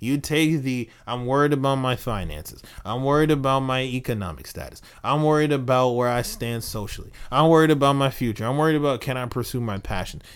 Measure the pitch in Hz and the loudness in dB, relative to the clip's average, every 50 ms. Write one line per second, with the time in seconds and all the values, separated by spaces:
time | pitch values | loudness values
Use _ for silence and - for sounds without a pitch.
0 | - 120 139 147 143 - 156 151 160 156 160 156 131 131 127 123 117 - - - | -4 -2 -2 -2 -2 -2 0 2 2 2 2 0 0 -2 -4 -4 -6 -8 -10 -14
1 | - - 117 123 120 120 131 143 143 147 147 135 135 139 139 135 131 127 123 - | -10 -8 -8 -6 -2 0 2 2 4 4 2 2 2 0 0 0 0 0 -2 -2
2 | - 127 113 101 90 82 76 76 76 - - - - - - - - 95 110 127 | -2 -4 -4 -4 -4 -6 -6 -8 -10 -12 -16 -18 -20 -20 -20 -16 -10 -6 -6 -2
3 | 131 135 143 147 156 156 151 143 135 135 135 135 135 131 131 131 131 131 123 127 | 0 2 4 4 4 4 2 2 2 0 0 0 0 -2 -2 -2 -2 -2 -4 -4
4 | 123 - 120 107 98 87 80 64 - - - - - - - - - - - - | -4 -4 -4 -4 -4 -6 -8 -12 -14 -16 -14 -14 -14 -14 -16 -18 -20 -20 -20 -10
5 | - 117 135 147 151 151 151 151 151 151 147 139 127 120 131 127 127 127 120 120 | -4 -2 0 2 4 4 4 4 4 2 2 0 2 2 2 4 4 4 2 2
6 | 123 123 123 120 117 - - - 117 117 117 117 110 - - 113 101 98 - - | 2 2 0 0 -2 -4 -6 -6 -4 -4 -4 -4 -6 -6 -8 -8 -8 -8 -10 -12
7 | 92 - - - - - 120 135 156 165 165 160 160 156 156 139 139 139 139 139 | -12 -14 -16 -16 -10 -2 2 4 6 8 8 8 8 6 6 4 4 2 2 2
8 | 139 135 - - 131 120 104 - 113 117 131 143 156 160 156 151 147 143 135 117 | 2 0 0 0 -2 -2 -2 -2 -4 -2 0 0 2 2 2 2 2 0 -2 -2
9 | - 143 127 127 127 120 - 127 117 - - 127 120 113 101 95 - - 107 95 | -2 -4 -4 -4 -6 -6 -6 -6 -6 -4 -4 -4 -4 -4 -4 -6 -6 -6 -6 -4
10 | 87 - - 147 - - - | -6 -6 -10 -14 -16 -18 -12